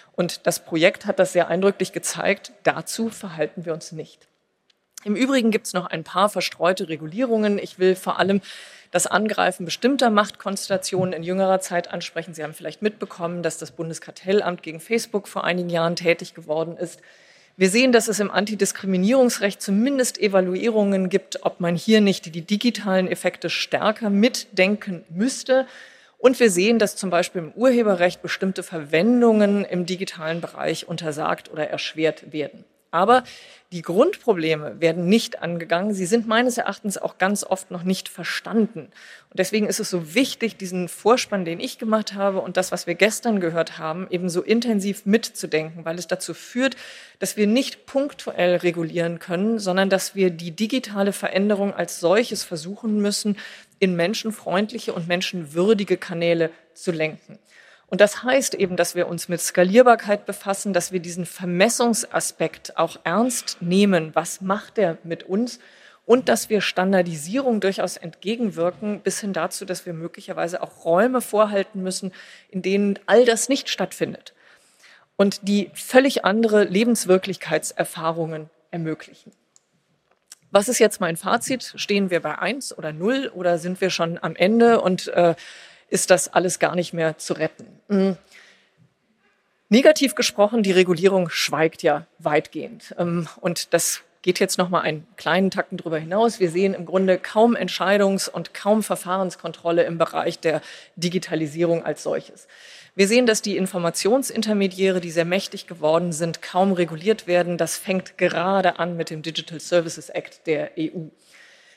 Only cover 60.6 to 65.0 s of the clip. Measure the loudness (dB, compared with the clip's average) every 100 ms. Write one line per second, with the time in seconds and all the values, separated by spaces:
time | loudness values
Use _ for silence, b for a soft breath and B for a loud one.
60.6 | -2 -2 -2 -4 -6 -8 -10 -8 -4 2
61.6 | 2 4 2 0 -2 -4 -4 -4 -4 -4
62.6 | -8 -2 -2 -2 -2 0 0 -2 -8 -8
63.6 | 0 4 6 4 2 -4 -4 -6 -4 -4
64.6 | -4 0 0 -2